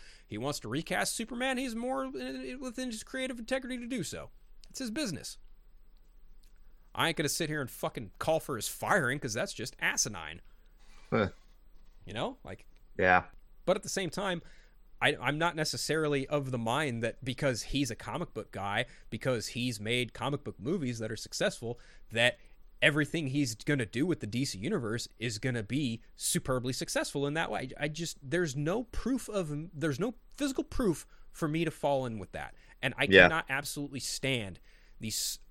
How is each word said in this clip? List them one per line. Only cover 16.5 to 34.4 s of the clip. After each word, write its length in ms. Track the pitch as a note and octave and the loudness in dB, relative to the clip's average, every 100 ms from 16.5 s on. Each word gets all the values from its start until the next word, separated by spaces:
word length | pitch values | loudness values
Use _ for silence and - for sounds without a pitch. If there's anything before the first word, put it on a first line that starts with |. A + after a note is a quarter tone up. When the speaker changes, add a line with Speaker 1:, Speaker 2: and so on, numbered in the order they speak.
Speaker 1:
the 80 | B2 | 0
mind 460 | A2+ C3 D3+ A#2 | 2 2 2 0
that 200 | A#2 - | -2 -2
because 380 | C3 B2+ C#3+ A#2 | -6 0 0 0
he's 260 | - C#3+ B2+ | 0 0 0
a 40 | |
comic 400 | A2 - C3 F3 | -2 -6 -4 -4
book 160 | A2 - | -6 -8
guy, 360 | G2+ G2 G#2 - - - | -6 0 0 0 -6 -10
because 380 | A#2 C#3 A#2+ - | -4 0 0 -2
he's 300 | A2+ B2 G#2+ | -2 -2 -2
made 340 | G#2 B2 A#2 | 0 0 0
comic 300 | - B2 C#3+ | -2 -2 -2
book 160 | A#2 - | -4 -6
movies 400 | G#2 F#3+ C3 A2+ | -2 -2 -2 -2
that 140 | A2 | -4
are 40 | A2 | -6
successful, 640 | - - F#3+ - A#2 B2 - - - | -8 -2 0 0 -6 -8 -12 -20 -4
that 280 | - - - - - - - | 4 4 4 -8 -20 -20 4
everything 460 | D3 D3+ D3 E3+ C#3 | 4 6 2 0 0
he's 260 | C#3+ C3+ | 0 0
gonna 320 | G#2+ - D3 A2 | 0 0 2 2
do 180 | A#2 | 0
with 140 | F3 D3+ | 2 0
the 80 | G#2+ | -2
D 180 | A#2+ | -2
C 140 | C3+ F#2+ | -2 -2
universe 500 | B2 G3+ A2+ A#2 - - | -2 0 0 -2 -6 -4
is 180 | A#2 G#2+ | -4 -2
gonna 240 | C3 B2 | -2 -2
be 380 | G#2 C3 C3+ A2+ - - | -2 0 0 -2 -8 -6
superbly 560 | - D#3+ C#3 B2+ B2 | 0 0 2 0 0
successful 560 | B2+ B2+ C#4 D#4+ D3 C#3+ | -4 -2 -2 0 0 0
in 60 | |
that 160 | D#3 E3+ | 0 -2
way. 200 | - C3 - | -2 -6 -4
I 80 | D3 | -4
just, 320 | D3+ E3+ - C3 | -2 -6 -8 -2
there's 280 | E3+ E3+ C3 | 0 0 0
no 280 | D3 G#3+ | 0 0
proof 440 | B3 - A3+ C4 - | -2 -2 0 0 0
of, 240 | G#3 D#3 D3 E3 | -2 -2 -4 -6
there's 280 | D3 D#3 C3 | -2 -2 0
no 160 | A3 - - - | -2 -4 -14 -2
physical 280 | C#4 C4+ | 0 0
proof 420 | C#4 - A3+ D3+ - - - | 0 4 4 2 -2 -18 -18
for 160 | - D#3+ | -4 0
me 180 | D#3 | 2
to 60 | D#3+ | 0
fall 340 | - D3 C#3 B2+ | 0 2 2 2
in 120 | A2 | -4
with 140 | F#2 | -6
that. 220 | D#2+ C2 - - - | -8 -8 -12 -20 -4
And 100 | C3 - | -4 2
I 80 | C#3 | 10
Speaker 2:
Yeah. 140 | F#2+ | 12
Speaker 1:
cannot 240 | F2+ D#3+ - | 12 10 2
absolutely 520 | C3+ D3 D3 C#3+ C3 | -2 -2 -6 -6 -6
stand 580 | - - C3+ B2+ | -4 -2 0 0